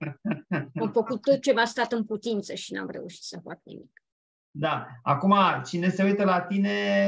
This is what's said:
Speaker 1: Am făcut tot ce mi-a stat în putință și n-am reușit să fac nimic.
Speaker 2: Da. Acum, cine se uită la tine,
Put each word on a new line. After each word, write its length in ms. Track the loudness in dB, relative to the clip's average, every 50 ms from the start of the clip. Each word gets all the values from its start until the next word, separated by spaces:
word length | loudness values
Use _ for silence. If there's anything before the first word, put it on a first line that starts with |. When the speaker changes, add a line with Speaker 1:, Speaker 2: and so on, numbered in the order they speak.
| -10 -10 -10 -6 -4 -4 -4 -4 -4 -4 -4 -4 -4 -6 -4 -4
Speaker 1:
Am 100 | -4 0 2
făcut 280 | 0 0 0 -2 -2
tot 200 | 2 2 2 4
ce 120 | 4 2 2
mi-a 120 | 4 2
stat 280 | 0 0 -2 -2 -2 -2
în 120 | -2 -2
putință 500 | -2 -4 -6 -4 -4 -4 -4 -4 -6 -8
și 180 | -10 -10 -10 -8
n-am 160 | -8 -8 -8
reușit 320 | -8 -10 -12 -12 -14 -14 -14
să 180 | -14 -14 -14 -14
fac 140 | -14 -16 -16 _
nimic. 400 | -18 -20 -18 -20 -20 _ _ _ _ _ _ _ _ _ _ _ _ -6 -4
Speaker 2:
Da. 280 | -2 -2 -2 -2 -6 -8 -14 -6 -2
Acum, 320 | 0 0 2 4 4 6 6 6 6 4 0 -4
cine 220 | -4 -4 0 0 0
se 160 | 2 2 2
uită 200 | 2 4 4 4
la 160 | 4 4 2
tine, 320 | 0 0 0 0 0 2 0 0 0 2 2 4 4